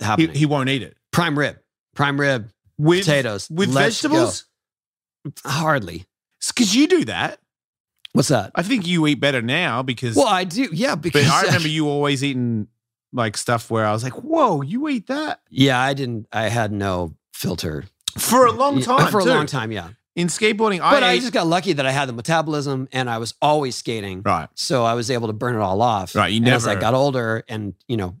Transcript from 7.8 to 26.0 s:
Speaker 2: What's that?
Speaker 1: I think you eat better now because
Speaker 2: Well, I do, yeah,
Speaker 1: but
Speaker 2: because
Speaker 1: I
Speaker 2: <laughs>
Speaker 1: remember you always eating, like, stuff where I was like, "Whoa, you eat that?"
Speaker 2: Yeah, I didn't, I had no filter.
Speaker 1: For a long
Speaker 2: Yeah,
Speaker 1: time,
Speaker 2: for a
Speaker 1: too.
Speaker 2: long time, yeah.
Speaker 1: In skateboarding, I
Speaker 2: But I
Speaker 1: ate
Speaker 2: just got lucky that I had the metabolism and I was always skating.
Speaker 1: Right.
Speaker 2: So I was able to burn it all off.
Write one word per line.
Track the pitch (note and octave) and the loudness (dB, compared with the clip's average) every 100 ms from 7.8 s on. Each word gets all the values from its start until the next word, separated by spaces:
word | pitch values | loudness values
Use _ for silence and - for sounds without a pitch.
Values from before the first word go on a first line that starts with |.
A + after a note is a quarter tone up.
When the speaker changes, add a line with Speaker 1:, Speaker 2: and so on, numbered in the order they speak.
| _ _ - | _ _ -4
Speaker 2:
What's | - - | 0 2
that? | B2+ - | 2 0
Speaker 1:
I | - | -4
think | F3 B3+ F3 | -2 0 0
you | F3 D3+ | 2 2
eat | C#3 | 2
better | C#3 C3+ | 2 0
now | A#2 D3+ F3 A#2 | 0 0 0 -2
because | C3 B2 B2 A2+ | -4 -4 -2 2
Speaker 2:
Well, | B3+ | 4
I | F#3+ | 2
do, | F#3 F3 B3+ | 0 -2 -4
yeah, | D#3 C4 | -2 -2
Speaker 1:
but | G#3 | -2
Speaker 2:
because | E3 D3 B2+ | 0 2 4
Speaker 1:
I | D3 | 4
Speaker 2:
<laughs> | F#3 | 4
Speaker 1:
remember | F3+ D#3 | 2 0
you | D#3 D3+ | -2 0
always | C#3+ C#3+ C#3 | 0 0 0
eating, | C#3+ B2+ A#2+ A2+ G#2 _ _ _ _ | -2 -2 -2 -2 -6 _ _ _ _
like, | B2+ A2+ G2+ | -4 -4 -2
stuff | - A#2+ - | -2 -2 0
where | A2+ G#2+ | 0 0
I | |
was | A2 | 0
like, | B2+ - | -4 -10
"Whoa, | D4 E4 C4+ D#3+ | -4 2 2 2
you | C#3 A3+ D4+ | -4 -4 -4
eat | C4 - | -4 -6
that?" | C4+ D#4 - _ | -6 -6 -8 _
Speaker 2:
Yeah, | - C3+ B2+ | 2 4 4
I | C3 | 0
didn't, | C#3 C3 A#2 A2 | -2 -4 -6 -6
I | A2 A2 | -4 -2
had | A#2 A2 | 0 -2
no | G#2 G2+ F#2 E2+ D2 _ | -2 -2 -2 -4 -8 _
filter. | - - E2+ F2 D2+ G2 _ - - | -8 -6 -4 -6 -8 -10 _ -12 -6
Speaker 1:
For | - A#3+ | 2 4
a | B3 | 4
long | A3+ C#4 C#4 | 4 0 0
Speaker 2:
Yeah, | |
Speaker 1:
time, | - C4 C4 | 0 2 2
Speaker 2:
for | G#3+ | 2
a | |
Speaker 1:
too. | G3 | 2
Speaker 2:
long | B3 D3 | 2 0
time, | C#3 A2 | -4 -4
yeah. | G#2+ E2+ G#2+ _ | -6 -10 -16 _
Speaker 1:
In | - F3 | -4 -4
skateboarding, | - G#3+ G#3+ A3 F#3 | 0 0 2 0 0
I | - | 2
Speaker 2:
But | C#4 | 4
I | B3 | 4
Speaker 1:
ate | - | 0
Speaker 2:
just | B3 | 0
got | A3 E3 | 0 2
lucky | E3+ G3 | 0 0
that | D3 C3 | -2 0
I | |
had | C3+ C#3 | 0 -2
the | |
metabolism | A#2 A#2+ D#3+ D#3 D3+ C#3+ C3+ C3 | -4 -2 0 0 -4 -4 -4 -4
and | C3 B2+ | -4 -4
I | A2+ | -4
was | A#2 - | -6 0
always | D3 D3+ C#3 A#2 | 2 2 0 -6
skating. | - A2+ G2+ F#2 | -6 -6 -6 -6
Speaker 1:
Right. | G2 F2 D#2 | 0 -2 -2
Speaker 2:
So | - - C3+ | -8 -2 2
I | A#2 | 2
was | A#2+ A#2 | 0 0
able | B2 A2+ | -2 -2
to | |
burn | G#2+ B2 | -4 -2
it | A#2 | 0
all | G2+ F#2+ | 0 2
off. | A#2+ G#2+ | 2 2